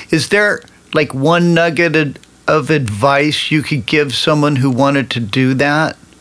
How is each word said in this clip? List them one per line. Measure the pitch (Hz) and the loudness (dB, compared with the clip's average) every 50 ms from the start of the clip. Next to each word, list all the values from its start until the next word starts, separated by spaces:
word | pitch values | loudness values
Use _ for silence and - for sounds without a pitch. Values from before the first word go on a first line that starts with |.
| - - | -6 -2
Is | - 156 123 - | -2 -2 0 0
there, | 196 208 208 208 185 - - - - - _ - - | 0 0 2 0 -2 -4 -8 -16 -20 -20 _ -4 -2
like, | 156 151 - - | -2 -2 0 -2
one | 135 135 156 170 175 175 175 170 | -2 0 2 2 2 2 2 2
nugget | 165 170 170 156 156 170 165 156 | 2 2 0 2 0 0 2 2
of, | 160 156 139 131 - - - - - - | 2 0 0 -4 -8 -16 -20 -20 -10 -2
of | - 151 156 135 131 | 0 0 0 0 0
advice | 160 147 131 101 104 101 127 139 139 139 147 151 147 - - - | 0 0 0 -2 -2 0 0 2 2 2 2 0 -2 -4 -4 -2
you | 156 151 135 | -2 -2 -2
could | - 156 135 - | -2 -4 -4 -2
give | - 156 151 147 139 120 | 0 0 0 0 0 -2
someone | - - 160 151 151 143 147 147 | -2 -2 0 0 2 2 0 0
who | 127 135 139 | 0 0 0
wanted | 123 120 139 143 143 139 117 110 | 0 2 0 2 2 0 -2 -2
to | - 120 | -4 -6
do | 117 101 - 131 131 127 131 | -6 -4 -2 0 0 0 2
that, | 127 139 143 147 156 160 - - - - - - - | 0 0 0 2 0 0 -2 -4 -8 -16 -20 -20 -20